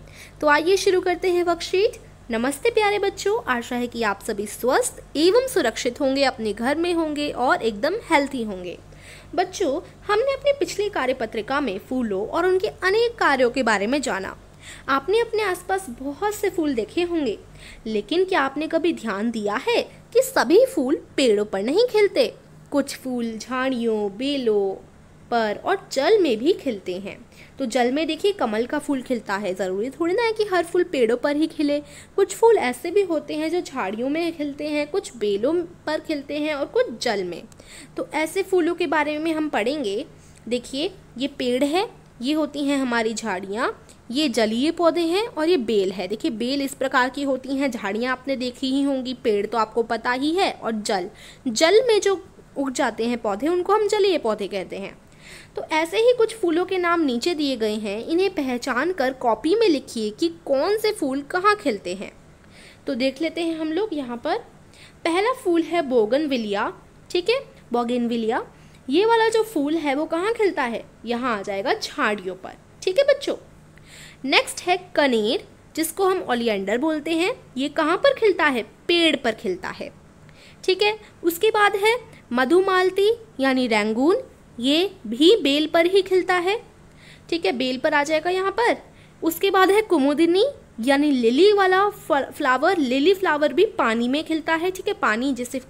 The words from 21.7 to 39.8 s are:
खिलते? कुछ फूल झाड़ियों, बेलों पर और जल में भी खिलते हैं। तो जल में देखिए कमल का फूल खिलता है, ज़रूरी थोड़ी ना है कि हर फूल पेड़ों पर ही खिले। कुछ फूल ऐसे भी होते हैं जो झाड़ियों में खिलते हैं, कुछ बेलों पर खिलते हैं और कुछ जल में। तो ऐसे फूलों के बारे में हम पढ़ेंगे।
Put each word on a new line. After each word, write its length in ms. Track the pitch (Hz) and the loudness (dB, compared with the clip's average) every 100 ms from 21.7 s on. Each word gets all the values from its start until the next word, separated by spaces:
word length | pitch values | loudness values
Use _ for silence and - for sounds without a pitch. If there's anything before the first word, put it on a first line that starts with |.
| 330 494 | 2 2
खिलते? 460 | 427 415 330 233 - - - - | 4 2 2 0 -2 -18 -20 -2
कुछ 240 | 285 277 - | -2 -2 -6
फूल 420 | 262 247 233 220 | -8 -6 -6 -8
झाड़ियों, 720 | 220 254 262 254 233 214 208 196 | -6 -4 -2 0 0 0 -2 -4
बेलों 560 | 269 285 233 208 196 185 - - - - - | -4 0 2 2 0 -4 -12 -20 -20 -20 -4
पर 260 | 233 220 202 | -2 0 -2
और 300 | - 381 - | -2 -4 -2
जल 260 | - 285 440 | -2 4 4
में 180 | 320 214 | 4 2
भी 160 | 269 | 0
खिलते 400 | 415 277 202 - 180 | 0 -2 -6 -6 -8
हैं। 200 | 196 - - - - - | -10 -14 -20 -20 -20 -8
तो 60 | 269 | -2
जल 260 | 254 240 | 2 2
में 140 | 277 320 | 2 -2
देखिए 240 | 311 415 | 0 -2
कमल 340 | 403 247 214 247 | 0 -2 -2 -2
का 140 | 302 | -4
फूल 220 | 294 269 | -2 -4
खिलता 340 | 240 247 - 196 | -2 -6 -4 -4
है, 180 | 208 | -4
ज़रूरी 360 | 185 190 185 240 | -4 -4 -2 -4
थोड़ी 240 | 269 339 | -2 -2
ना 100 | 392 | 0
है 80 | 453 | 0
कि 120 | 440 415 | 0 0
हर 180 | 359 | 0
फूल 200 | 339 359 | 0 -2
पेड़ों 320 | 349 285 226 240 | 0 0 2 2
पर 180 | 294 294 | 0 0
ही 120 | 320 | -2
खिले। 320 | - 294 294 285 - - - | 0 0 0 -4 -16 -6 0
कुछ 200 | 392 - | 0 4
फूल 220 | 453 440 | 6 6
ऐसे 340 | 247 247 339 | 4 -2 0
भी 100 | 403 | 0
होते 320 | 381 311 294 | 2 -2 -2
हैं 160 | 302 320 | -4 -2
जो 100 | 349 | -2
झाड़ियों 480 | 339 269 190 214 262 | -4 -6 -4 -4 -2
में 220 | 302 339 330 | -2 -4 -4
खिलते 300 | 294 277 302 | -6 -6 -4
हैं, 180 | 294 294 | -2 -2
कुछ 280 | 381 403 240 | -4 -6 -4
बेलों 360 | 208 196 247 339 339 - - | -2 0 2 0 -2 -8 -6
पर 140 | 311 | -4
खिलते 380 | 311 302 269 294 | -4 -6 -4 -4
हैं 180 | 302 294 | -2 -2
और 100 | 311 | -2
कुछ 200 | 453 508 233 | 0 0 -2
जल 200 | 247 202 | -4 -2
में। 200 | 180 165 - - - - 285 - | -4 -8 -14 -20 -20 -20 -14 -10
तो 100 | 262 | -6
ऐसे 300 | 294 311 381 | -4 -2 -2
फूलों 300 | 370 359 330 349 | 0 2 2 0
के 120 | 349 | 0
बारे 300 | 311 294 302 | 0 0 -2
में 140 | 320 | -2
हम 140 | 311 311 | -2 -2
पढ़ेंगे। 560 | 262 220 302 | -2 -2 -2